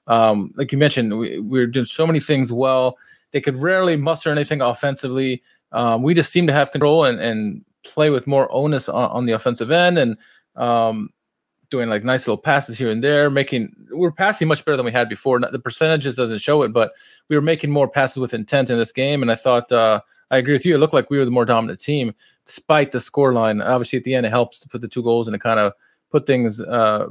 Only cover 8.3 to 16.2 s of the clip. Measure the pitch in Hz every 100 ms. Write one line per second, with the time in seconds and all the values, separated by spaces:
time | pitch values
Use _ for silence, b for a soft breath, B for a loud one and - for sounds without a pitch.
8.3 | 139 - 127 151 143 - 117 123 117 120
9.3 | 113 127 120 117 165 180 170 123 107 b
10.3 | b b - 120 117 113 110 104 _ _
11.3 | _ _ _ - 131 117 107 117 127 -
12.3 | 104 - 143 139 113 120 110 139 147 147
13.3 | 139 135 127 113 - - 143 175 156 196
14.3 | 214 160 151 - 139 120 120 117 107 135
15.3 | 123 123 131 120 - 160 156 135 120